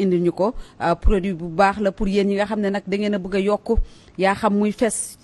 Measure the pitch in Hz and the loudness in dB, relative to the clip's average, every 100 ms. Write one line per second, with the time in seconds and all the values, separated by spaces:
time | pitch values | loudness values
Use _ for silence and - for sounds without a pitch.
0 | 196 175 175 170 196 - - - 160 170 | 0 2 0 0 -2 -4 -12 -6 -2 2
1 | - 202 190 165 170 165 196 202 196 - | 2 2 0 -6 -4 2 2 2 -2 -2
2 | 208 202 196 196 208 214 202 202 185 202 | 0 0 2 0 -2 -2 -2 -2 -4 -2
3 | 208 208 185 196 196 208 - 226 - - | -2 -2 -2 -2 0 0 0 0 -2 -8
4 | - - 190 202 220 202 208 196 226 - | -14 -2 0 2 0 2 0 0 -2 -2
5 | - - | -8 -14